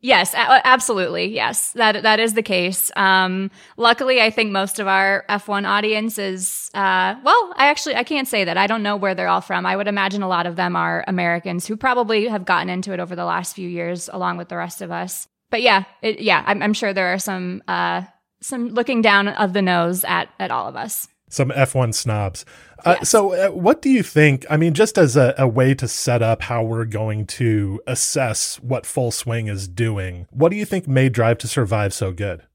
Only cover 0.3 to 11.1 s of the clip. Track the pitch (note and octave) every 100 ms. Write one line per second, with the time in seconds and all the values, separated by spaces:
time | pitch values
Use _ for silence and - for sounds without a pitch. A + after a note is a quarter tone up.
0.3 | - A3+ C4 B3+ B3+ - G#3 F#3 E3+ F3+
1.3 | A3 A#2 - - - A3 G#3 A3 G#3+ A3+
2.3 | G#3+ G#3+ F#3 F3+ F#3 - - G3 F#3+ F#3
3.3 | F#3 G3 - - - A#3 A#3+ C4 B3+ A3
4.3 | A3 A3 G3 G3 - G3+ F#3+ G3 G3 -
5.3 | G3+ - G3+ G3 G3+ G#3+ G#3+ A3 G#3+ G3
6.3 | F#3 F#3 - - G3+ F#3+ F#3 F#3 A3+ C4+
7.3 | G#4+ G4 F4 C#4 D4 - B3+ A#3+ D4+ C4
8.3 | A3 F#3 E3+ G3 A3+ G#3 G#3 G3 F#3 F3+
9.3 | F3 E3+ F3+ F3+ F#3+ G3+ G3+ G3 G3+ F#3+
10.3 | F3+ F3 E3+ F3+ F3 E3+ E3+ -